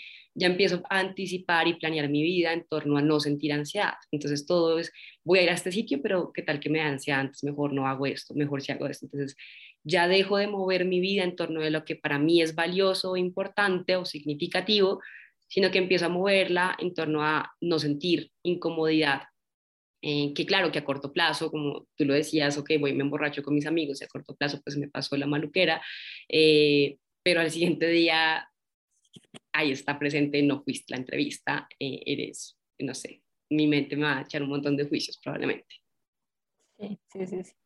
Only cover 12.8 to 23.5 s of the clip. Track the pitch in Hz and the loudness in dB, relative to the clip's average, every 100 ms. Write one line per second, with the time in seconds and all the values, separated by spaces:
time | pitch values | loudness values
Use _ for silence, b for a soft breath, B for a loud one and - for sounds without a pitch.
12.8 | 190 185 185 185 180 190 190 - 202 180 | 2 2 -2 -2 -2 -2 -4 0 0 0
13.8 | - 185 180 151 147 147 170 185 185 208 | 0 -2 -2 -8 -6 -4 -2 -2 2 4
14.8 | 190 - B B B B - 190 202 196 | 4 0 B B B B -6 0 2 2
15.8 | 185 180 170 175 196 196 180 175 185 - | 2 2 2 2 2 4 2 2 0 -2
16.8 | 180 175 156 151 151 156 - - 170 156 | -4 -2 -2 0 2 0 -2 -4 0 0
17.8 | 151 147 175 151 - _ 175 175 165 160 | 0 0 2 0 -2 _ -4 -2 -2 0
18.8 | 160 156 147 139 - _ _ _ _ _ | 2 4 2 0 -6 _ _ _ _ _
19.8 | _ _ 151 147 143 143 156 196 170 147 | _ _ -4 -2 -2 -2 0 2 2 -2
20.8 | 143 139 139 180 165 147 156 156 143 - | -4 -6 -4 0 0 0 -4 -4 -4 -6
21.8 | - - 143 139 143 156 143 147 143 156 | -8 -2 2 2 2 2 2 0 0 0
22.8 | 143 139 139 147 147 147 143 | 2 0 -2 -2 -4 -4 -2